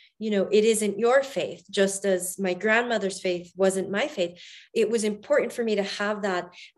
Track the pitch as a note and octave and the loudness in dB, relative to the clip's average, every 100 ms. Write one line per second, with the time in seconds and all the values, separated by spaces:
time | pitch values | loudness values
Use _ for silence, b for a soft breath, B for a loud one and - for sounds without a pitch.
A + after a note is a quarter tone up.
0 | b _ A3 G#3 F#3+ G#3+ G#3+ G#3 G#3 G3 | b _ -2 0 4 4 4 2 0 0
1 | A#3 C4+ C4+ F3+ D#3+ F3 - G3+ G3 - | 4 4 2 -4 -4 -8 -8 0 0 2
2 | G3+ F#3 F3+ - F#3 F3+ G#3 A3 A#3+ A3 | 0 0 -2 -4 -4 -2 2 2 2 -2
3 | F#3+ F#3+ F#3+ F3 F3 F3+ F#3+ F#3+ F3+ G3 | -2 -4 -4 -4 -6 0 2 2 -4 -2
4 | D4 G#3+ F3 F3 B B B - G3+ A#3 | -4 -2 -4 -6 B B B 0 0 2
5 | G#3+ G#3 - G3+ A#3 - A3+ G#3 G3 - | -2 -4 0 2 2 -4 -2 0 -2 -2
6 | G3+ G#3 G3 F3+ F3 B B | -4 -2 -2 -2 -4 B B